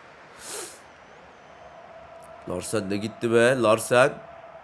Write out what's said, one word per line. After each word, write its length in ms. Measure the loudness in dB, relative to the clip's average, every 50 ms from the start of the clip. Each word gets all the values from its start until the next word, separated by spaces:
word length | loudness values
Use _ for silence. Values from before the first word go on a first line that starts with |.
| -20 -20 -20 -20 -20 -20 -20 -20 -16 -14 -14 -12 -14 -14 -16 -20 -20 -20 -20 -20 -20 -20 -20 -20 -20 -20 -20 -20 -20 -20 -20 -20 -20 -20 -20 -20 -20 -20 -20 -20 -20 -20 -20 -20 -20 -20 -20 -18 -14 -12
Larsen 420 | -10 -10 -8 -6 -6 -6 -4 -4
de 60 | -6
gitti 360 | -6 -8 -10 -10 -8 -4 0 2
be. 300 | 4 4 4 4 4 2
Larsen. 500 | 2 2 2 0 2 2 4 4 2 0 -4 -16 -20 -20 -20 -20 -20 -20 -20